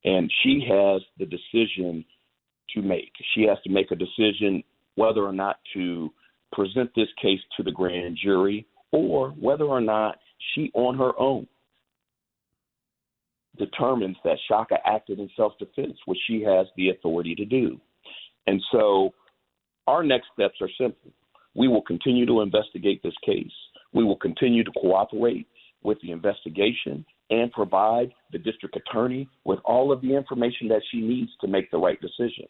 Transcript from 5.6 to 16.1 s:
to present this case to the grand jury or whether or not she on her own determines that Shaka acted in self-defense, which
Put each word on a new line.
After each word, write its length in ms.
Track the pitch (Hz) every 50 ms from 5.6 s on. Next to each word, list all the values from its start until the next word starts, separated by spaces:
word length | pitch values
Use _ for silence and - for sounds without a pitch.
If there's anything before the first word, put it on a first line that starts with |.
| _ - -
to 340 | 95 92 90 87 85 80 78 _ _ _ _ _ _ _ _
present 400 | - - 101 95 98 123 127 123 _
this 120 | 117 110 - - -
case 200 | - 98 98 95 - _ - -
to 40 | -
the 100 | 92 85
grand 440 | - 92 90 90 90 90 87 82 78 95
jury 420 | 98 98 92 95 98 104 107 110 _ _ _ _ _
or 420 | - 151 160 190 165 143 131 131 147 151
whether 260 | 147 123 139 151 151
or 180 | 147 135 127 117
not 340 | 110 107 107 110 107 - _ _ _ _ _ - - -
she 160 | 139 156 - _
on 240 | 117 123 127 127
her 160 | 131 135 127 - -
own 260 | 123 135 135 113 - _ _ _ _ _ _ _ _ _ _ _ _ _ _ _ _ _ _ _ _ _ _ _ _ _ _ _ _ _ _ _ _ _ _ _ _ _ _ _ _ _ _ -
determines 580 | 101 95 - - 135 123 131 123 104 92 92 - _
that 140 | 85 78 - - -
Shaka 300 | 110 104 113 - - - -
acted 320 | - 107 110 _ - 101 95
in 100 | 101 95 -
self-defense, 640 | - 113 107 - _ 104 - _ - 139 151 - - -
which 140 | -